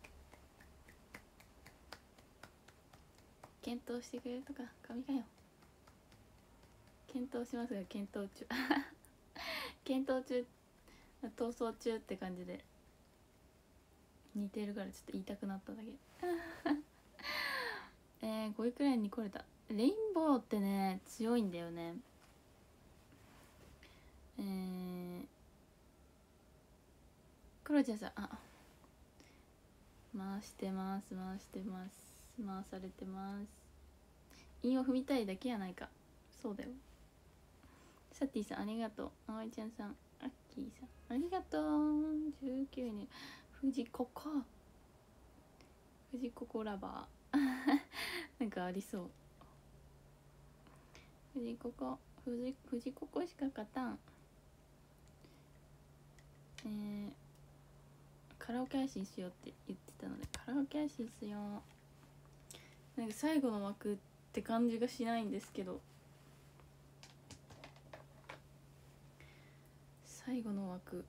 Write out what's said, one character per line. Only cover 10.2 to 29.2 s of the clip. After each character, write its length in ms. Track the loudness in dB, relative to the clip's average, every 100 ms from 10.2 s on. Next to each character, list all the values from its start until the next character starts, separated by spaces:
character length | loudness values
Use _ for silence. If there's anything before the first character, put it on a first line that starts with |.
中、 220 | 4 0 0 -8 -20 -20 -20 -20 -20 -8 -6 0
逃 120 | 0
走 280 | 2 0 2
中 160 | 0 0
っ 40 |
て 160 | -2 -4
感 180 | -4 -4
じ 100 | -6
で。 180 | -10 -12 -20 -20 -20 -20 -20 -20 -20 -20 -20 -20 -20 -20 -20 -20 -20 -6 -4
似 140 | -2
て 160 | -2 -2
る 80 |
か 80 | -2
ら 60 | -4
ち 20 |
ょ 20 |
っ 20 | -8 -6
と 60 |
言 80 | -6
い 20 |
た 120 | -4 -4
く 100 | -2
な 100 | -4
っ 40 | -6
た 80 |
だ 80 | -8
け。 60 | -8 -12 -14 -2 0 0 -2 0 4 4 2 -16 -20 -8 -4 0 0 0 -2 -4 -8 -18 -20 -6
<laughs> 0 |
え 260 | -2 0 0
ー、 60 |
五 120 | 2 2
位 60 |
く 120 | 6
ら 100 | 8
い 40 | 8
に 120 | 6
来 120 | 2
れ 80 | -2
た。 140 | -4 -10 -14 -2
レ 160 | 6 6
イ 40 |
ン 240 | 6 4
ボ 240 | 6 8 8
ー 20 |
っ 40 |
て 160 | 6 2
ね、 420 | 4 4 4 2 -4
強 320 | 0 4 6
い 40 |
ん 100 | 4
だ 60 | 0
よ 140 | -2
ね。 240 | -4 -4 -6 -10 -20 -20 -20 -20 -20 -20 -20 -20 -20 -20 -20 -20 -20 -20 -20 -20 -20 -20 -20 -20 -20 -14 -4
え 40 |
ー、 840 | -2 0 -2 -4 -4 -4 -6 -6 -10 -14 -20 -20 -20 -20 -20 -20 -20 -20 -20 -20 -20 -20 -20 -20 -20 -20 -20 -20 -20 -20 -20 -8
ク 100 | 4
ロ 100 | 6
ち 80 | 6
ゃ 40 | 2
ん 20 |
さ 100 | -2
ん、 40 | -6
あ、 240 | -6 -8 -14 -20 -20 -20 -20 -20 -20 -20